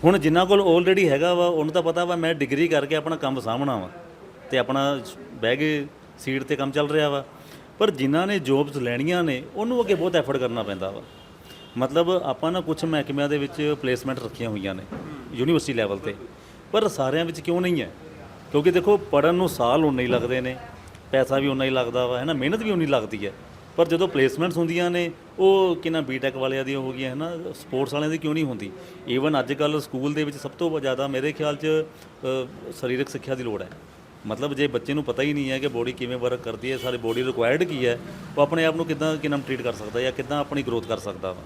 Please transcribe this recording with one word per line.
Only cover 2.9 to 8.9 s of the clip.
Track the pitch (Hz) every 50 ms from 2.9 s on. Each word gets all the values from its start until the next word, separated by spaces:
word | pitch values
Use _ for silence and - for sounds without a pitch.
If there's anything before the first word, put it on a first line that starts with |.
| 156
ਆਪਣਾ | 156 147 160 165
ਕੰਮ | 147 - 135 135 131
ਸਾਂਭਣਾ | 104 110 113 127 143 139 127
ਵਾ | 107 92 90 - - - - - - - - - - - -
ਤੇ | -
ਆਪਣਾ | 131 123 - 131 139 139 143 143 135 110 - - - - - -
ਬਹਿ | - 110 113 127
ਕੇ | 139 151 156 151 147 139 147 - - - - - -
ਸੀਟ | - 139 131 135
'ਤੇ | 131 - 151
ਕੰਮ | 131 139 139
ਚੱਲ | 135 147 147 147
ਰਿਹਾ | 147 156 151 147
ਵਾ। | 143 139 139 - - - - - - - - - - -
ਪਰ | 208 214
ਜਿਨ੍ਹਾਂ | 170 131 131 135 143 160 185
ਨੇ | 190 208 190
ਜੌਬਸ | 147 127 135 135 147 143 143
ਲੈਣੀਆਂ | 143 123 120